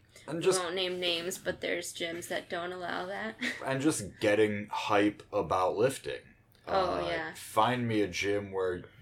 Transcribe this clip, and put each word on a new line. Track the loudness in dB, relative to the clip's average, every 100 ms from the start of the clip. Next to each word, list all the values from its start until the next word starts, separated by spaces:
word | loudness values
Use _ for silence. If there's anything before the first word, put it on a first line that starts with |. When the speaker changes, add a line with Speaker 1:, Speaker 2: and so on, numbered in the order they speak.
| _ -18 -8
Speaker 1:
And | 0
Speaker 2:
we |
Speaker 1:
just | 2 2
Speaker 2:
won't | 0
name | -2 -2 0
names, | 0 0 -2 -4
but | -4 -4
there's | -2 -2 -4
gyms | -6 -6 -6 -4
that | -6 -4
don't | -6 -6
allow | -6 -6 -4 -4
that. | -6 -6 -4 -6
<laughs> | -4 -2
Speaker 1:
And | 2
just | 2 0 -4 0
getting | 4 6 4 2 -4
hype | -6 2 4 4 2 -4
about | -2 2 2 2 4
lifting. | 2 2 -6 -8 -12 -20 _ _ -2
Speaker 2:
Oh, | 0 2 0
Speaker 1:
Uh, | -2
Speaker 2:
yeah. | -2 -4
Speaker 1:
find | -10 -2 2 4 2 2
me | 2
a | 2
gym | 0 0 0 -2
where, | -2 -2 -2 -8 -16